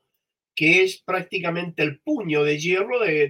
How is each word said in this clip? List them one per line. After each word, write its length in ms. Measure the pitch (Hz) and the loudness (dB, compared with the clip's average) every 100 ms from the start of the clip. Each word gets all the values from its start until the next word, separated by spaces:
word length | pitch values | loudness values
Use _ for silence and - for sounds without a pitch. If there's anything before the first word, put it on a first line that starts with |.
| _ _ _ _ _ | _ _ _ _ _
que 280 | - 156 180 | -2 4 4
es 160 | 185 - | 4 0
prácticamente 840 | - 185 180 196 170 170 175 165 | -4 -4 -4 -6 -4 -4 -6 -4
el 180 | 147 143 | -4 -4
puño 420 | - 294 185 151 | -4 -4 -2 0
de 160 | 147 151 | 0 0
hierro 420 | 165 185 220 247 | 0 0 0 0
de, 280 | 208 151 143 | 0 2 0